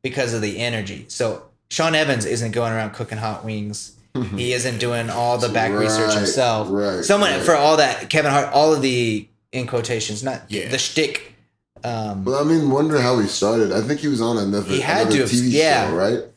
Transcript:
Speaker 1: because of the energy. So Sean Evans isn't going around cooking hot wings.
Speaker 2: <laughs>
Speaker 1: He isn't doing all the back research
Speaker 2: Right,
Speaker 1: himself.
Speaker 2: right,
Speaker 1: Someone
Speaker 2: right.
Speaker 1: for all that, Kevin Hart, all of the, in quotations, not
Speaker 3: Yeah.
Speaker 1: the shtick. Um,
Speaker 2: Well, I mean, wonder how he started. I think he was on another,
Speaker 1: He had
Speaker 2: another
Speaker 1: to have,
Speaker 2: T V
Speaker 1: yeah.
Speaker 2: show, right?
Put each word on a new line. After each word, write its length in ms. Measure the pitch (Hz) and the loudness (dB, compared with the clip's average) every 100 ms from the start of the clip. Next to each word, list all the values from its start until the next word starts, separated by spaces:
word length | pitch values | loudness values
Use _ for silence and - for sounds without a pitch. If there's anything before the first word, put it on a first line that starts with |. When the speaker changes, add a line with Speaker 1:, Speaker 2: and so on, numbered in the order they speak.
Speaker 1:
because 300 | 131 131 120 | -4 -2 -2
of 100 | 117 | -2
the 160 | 104 95 | -2 -2
energy. 460 | 120 113 98 98 - | -4 -4 -6 -10 -12
So 360 | - 117 - - _ _ | -4 -4 -4 -12 _ _
Sean 240 | - 160 | -2 0
Evans 300 | 156 147 123 101 | 2 2 0 0
isn't 260 | 113 113 | -2 -2
going 200 | 113 117 | -2 -2
around 180 | 113 110 | -2 -4
cooking 240 | - 113 110 | -8 -8 -6
hot 260 | 110 104 | -6 -6
wings. 480 | 110 107 104 104 - - _ | -8 -8 -8 -10 -14 -20 _
Speaker 2:
<laughs> 200 | 131 107 | -6 -4
Speaker 1:
He 180 | 98 123 | -4 -2
isn't 240 | 123 123 117 | -2 -2 -2
doing 300 | 120 120 113 | -2 -2 -2
all 300 | 104 120 123 | -2 0 2
the 100 | 120 | 0
back 220 | 110 110 | 0 0
research 360 | 104 107 110 110 | 0 2 2 2
Speaker 2:
Right, 80 | 104 | 2
Speaker 1:
himself. 500 | 101 135 123 110 101 | 0 2 2 0 0
Speaker 2:
right, 340 | 101 101 180 | 0 0 -2
Speaker 1:
Someone 260 | - 202 196 | 2 2 4
Speaker 2:
right. 120 | 135 | 2
Speaker 1:
for 120 | 165 | 2
all 220 | 156 147 156 | 4 6 6
that, 340 | 139 117 - | 4 0 0
Kevin 220 | 156 147 | 0 4
Hart, 160 | 139 - | 2 2
all 220 | 139 156 | 4 6
of 80 | 151 | 4
the, 460 | 135 123 117 107 101 _ _ | 2 2 0 -2 -6 _ _
in 140 | 127 120 | -8 -4
quotations, 540 | 123 113 117 - 107 | -4 -2 -4 -4 -6
not 180 | 131 120 - | -6 -8 -8
Speaker 3:
Yeah. 200 | 104 85 | -8 -4
Speaker 1:
the 100 | - | -4
shtick. 560 | - - 151 - - _ _ _ _ - | -2 0 -2 -4 -12 _ _ _ _ -12
Um, 400 | 120 117 107 98 | -6 -6 -4 -4
Speaker 2:
Well, 160 | 95 135 | -2 0
I 20 | |
mean, 280 | 151 165 143 | 2 2 4
wonder 300 | 135 156 151 | 2 2 2
how 180 | 123 127 | 2 2
he 80 | 98 | 0
started. 440 | - 101 113 104 | 0 0 2 2
I 80 | 92 | 0
think 180 | 110 147 | -2 -2
he 80 | 151 | -2
was 120 | 127 | 0
on 160 | 117 113 | 0 0
another, 320 | 98 101 92 | 0 -2 -2
Speaker 1:
He 120 | - | -2
had 220 | - 185 | 0 0
Speaker 2:
another 100 | - 143 | 2 2
Speaker 1:
to 40 | |
have, 80 | 113 | 2
Speaker 2:
T 100 | 120 | 2
V 60 | 123 143 | 2 4
Speaker 1:
yeah. 300 | 160 131 95 | 4 4 2
Speaker 2:
show, 60 | 82 | 0
right? 220 | 101 120 - | 0 -2 -6